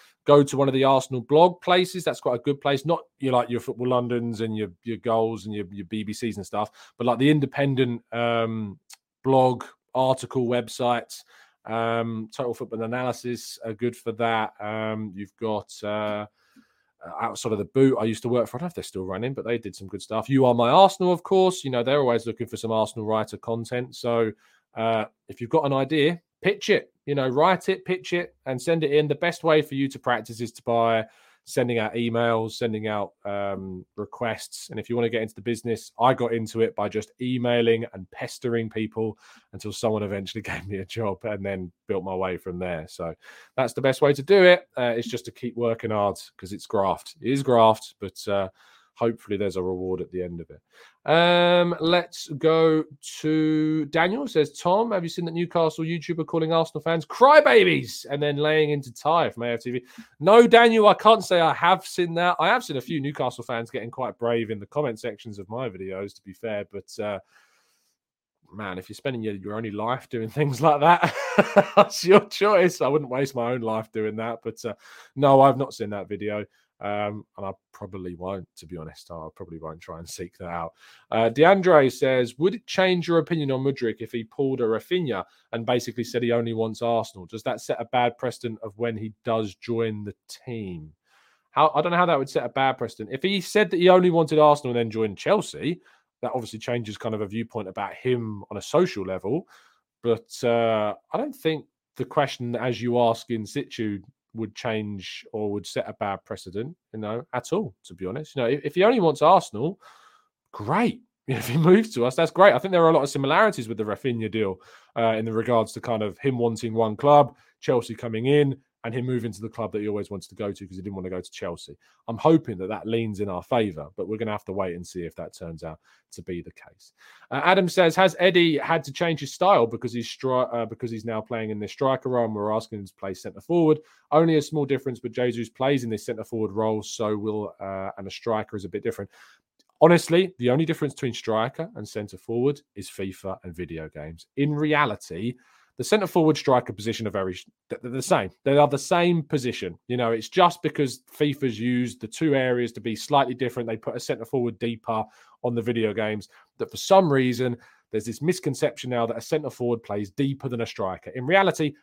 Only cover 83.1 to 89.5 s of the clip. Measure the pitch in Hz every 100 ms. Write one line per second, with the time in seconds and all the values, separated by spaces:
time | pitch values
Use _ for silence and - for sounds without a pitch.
83.1 | 165 156 170 139 131 135 135 113 107 117
84.1 | 120 110 - 135 131 113 110 - 180 147
85.1 | 95 - _ _ 117 117 123 120 117 113
86.1 | 120 120 117 117 113 113 107 117 117 110
87.1 | 98 87 110 131 110 - 131 113 123 120
88.1 | - 127 - 120 110 110 101 117 110 110
89.1 | - 120 113 107